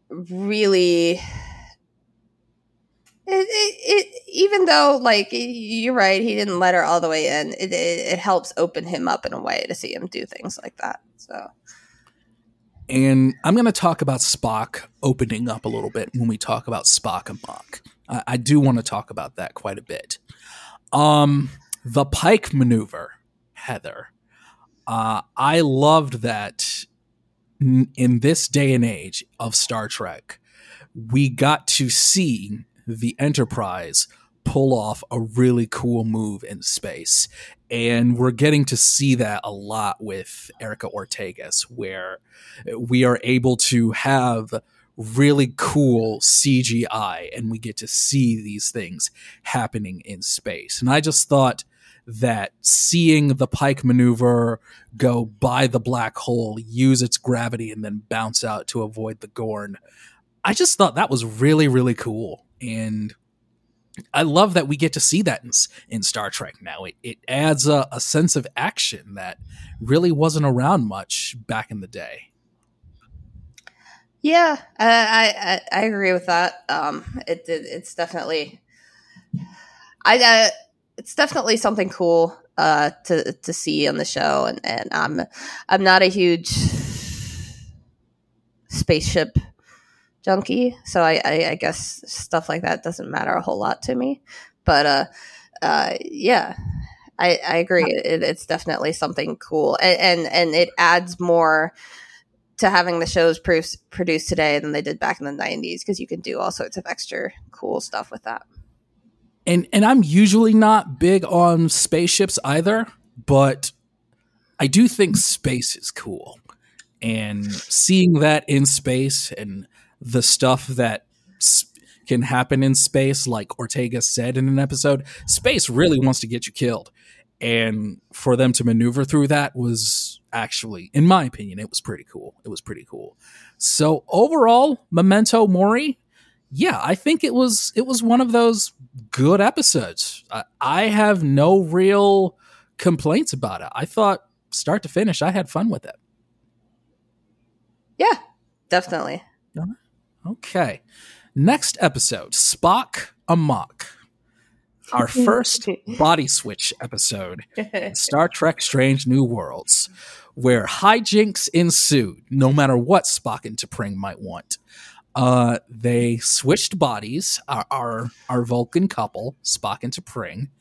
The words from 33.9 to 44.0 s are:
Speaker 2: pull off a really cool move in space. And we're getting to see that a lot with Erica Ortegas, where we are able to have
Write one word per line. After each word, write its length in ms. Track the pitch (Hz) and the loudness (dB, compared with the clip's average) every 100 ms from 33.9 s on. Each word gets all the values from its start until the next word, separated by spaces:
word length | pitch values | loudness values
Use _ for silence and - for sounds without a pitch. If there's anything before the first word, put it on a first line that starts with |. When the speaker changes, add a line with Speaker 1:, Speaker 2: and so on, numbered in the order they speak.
| - - _ _ _ | -4 -4 _ _ _
Speaker 2:
pull 300 | - 139 135 | -2 0 2
off 300 | 123 107 107 - | 2 -2 -8 -8
a 80 | 120 | -6
really 480 | 113 117 127 120 113 | -4 2 4 4 0
cool 360 | - 120 117 | -4 -2 0
move 400 | 113 110 107 98 | -2 -2 -4 -8
in 200 | - 98 | -12 -10
space. 640 | - - 101 69 - - - - - - - | -6 -6 -8 -8 -2 0 0 -6 -20 -20 -8
And 480 | 120 117 117 120 120 | -2 0 2 2 2
we're 140 | 127 | 0
getting 340 | 117 147 147 135 | 2 2 4 2
to 120 | 120 | 2
see 360 | - - 139 127 | 2 2 2 0
that 260 | 107 104 | 0 -4
a 80 | 107 | -8
lot 520 | 101 101 110 101 - | -12 -8 -4 -4 -6
with 460 | 107 95 92 - - - | -10 -10 -12 -16 -20 -14
Erica 280 | 113 107 - | -12 -10 -10
Ortegas, 760 | 101 95 - 98 - - - | -10 -10 -10 -10 -12 -6 -6
where 540 | - 120 98 95 92 92 _ _ - - - 113 | -6 -10 -10 -10 -12 -14 _ _ -20 -18 -12 -8
we 280 | 120 127 | 0 2
are 160 | 123 120 | 4 2
able 340 | 123 127 127 120 | 0 2 2 2
to 340 | - 123 113 | 2 2 2
have 600 | - | 0